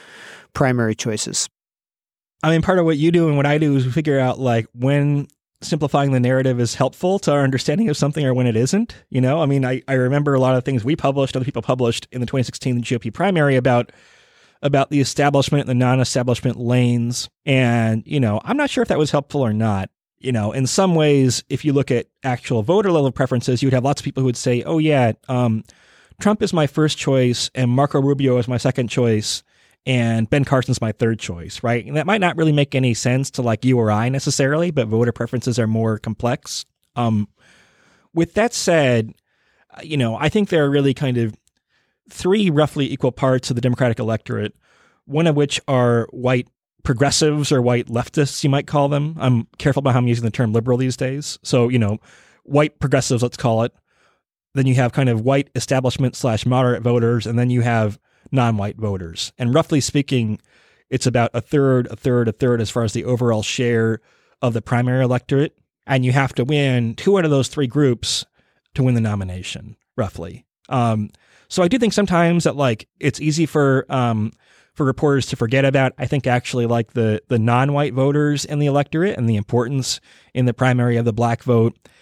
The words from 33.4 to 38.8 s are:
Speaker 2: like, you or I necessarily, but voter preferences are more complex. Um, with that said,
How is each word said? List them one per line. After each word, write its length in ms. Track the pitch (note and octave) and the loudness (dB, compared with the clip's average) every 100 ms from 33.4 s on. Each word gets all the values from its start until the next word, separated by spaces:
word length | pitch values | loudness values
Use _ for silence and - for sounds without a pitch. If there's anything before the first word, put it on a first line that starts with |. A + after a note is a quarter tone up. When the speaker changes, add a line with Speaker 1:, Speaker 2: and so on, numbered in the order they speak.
Speaker 2:
like, 240 | A#2+ A2 | -2 0
you 140 | B2+ B2 | 2 2
or 120 | G#2+ | 2
I 200 | G#2 A#2+ | 2 0
necessarily, 600 | C3+ - C3+ C3+ D3+ F3 | -2 -2 0 0 0 -2
but 180 | D3 A2 | -2 0
voter 220 | A2 A#2+ | 0 0
preferences 480 | - A#2+ B2+ B2+ A#2+ | -2 -4 -4 -2 -2
are 80 | A2 | 0
more 320 | A2 A2+ G#2+ | 0 -2 -2
complex. 680 | - G#2+ A#2+ B2 - - - _ _ - | -6 -4 -4 -4 -8 -14 -14 _ _ -4
Um, 320 | A#2 A2 G#2 _ _ _ _ _ _ _ _ | 0 0 -2 _ _ _ _ _ _ _ _
with 220 | E3 E3 | -2 -2
that 180 | - A#3 | 0 -2
said, 640 | - - E3 | -2 0 2